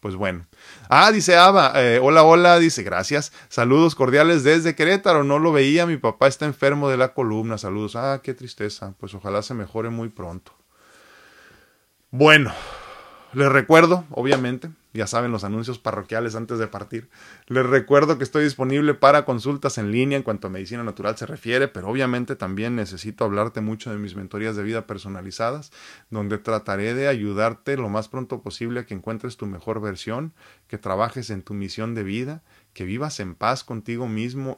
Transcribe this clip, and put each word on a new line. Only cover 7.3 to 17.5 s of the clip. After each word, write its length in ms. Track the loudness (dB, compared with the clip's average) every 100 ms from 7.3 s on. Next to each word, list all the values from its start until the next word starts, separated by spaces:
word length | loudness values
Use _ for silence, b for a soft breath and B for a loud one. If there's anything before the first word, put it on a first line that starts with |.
| -2 -4 -6
Saludos". 360 | -6 -6 -6
Ah, 260 | -6 -6 -6
qué 100 | -8
tristeza. 600 | -12 -14 -10 -10 -8 -14 -14
Pues 160 | -16
ojalá 260 | -12 -6 -6
se 120 | -6
mejore 340 | -10 -8 -8 -6
muy 200 | -8 -10
pronto. 440 | -10 -14 -14 _ _ _ b b b b b b b b b b b b _ _
Bueno, 440 | 2 6 6 4 B B B B B B B B
les 180 | -2 2
recuerdo, 540 | 2 6 6 6 2 -2
obviamente, 600 | -6 0 0 -2 -6 -12 -20 _
ya 120 | -8 -4
saben, 240 | -2 -2
los 140 | -4
anuncios 340 | -6 -8 -8 -8
parroquiales 560 | -6 -8 -6 -6 -6 -8
antes 220 | -8 -6
de 80 | -8
partir. 440 | -10 -12 -14 -14 B B B
Les 180 | B